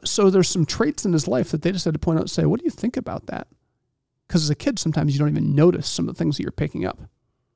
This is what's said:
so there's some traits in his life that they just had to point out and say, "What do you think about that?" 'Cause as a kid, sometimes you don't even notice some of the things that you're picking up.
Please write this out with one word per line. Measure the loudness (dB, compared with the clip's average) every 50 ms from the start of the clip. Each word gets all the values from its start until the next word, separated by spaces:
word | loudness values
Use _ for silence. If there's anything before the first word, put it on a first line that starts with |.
| -2
so | -2 2 4 4 6
there's | 6 6 4 4
some | 2 0 0
traits | 0 0 0 0 0 -2 -2 0
in | 0 2
his | 2 2
life | 0 0 0 0 -2
that | -2 -2 -2
they | -2
just | -2 -2 -2
had | -2 -2
to | 0
point | 0 0 0 0
out |
and | 0 -2
say, | 0 0 2
"What | 2 2 0
do | -2
you | -4
think | -4 -4 -4 -4 -4
about | -4 -6 -6 -8 -10 -10
that?" | -10 -10 -10 -12 -14 _ _ _ _ _ _ _ _ _ _ _ _ _ _ _
'Cause | 0 0 2 2
as | 0
a | -2
kid, | 0 -2 -2 -2 0
sometimes | -2 -2 0 0 2 2 2
you | 2
don't | 0 0
even | 0 0 0 0 4
notice | 6 6 6 4 2 -2
some | -4 -4 -4 -4
of | -4 -4
the |
things | -2 -2 -2 -2
that | -2 -4
you're | -6
picking | -4 -4 -6 -4 -4 -4 -6
up. | -6 -6 -8 -16 -20 _ _ _ _ _ _ _ _ _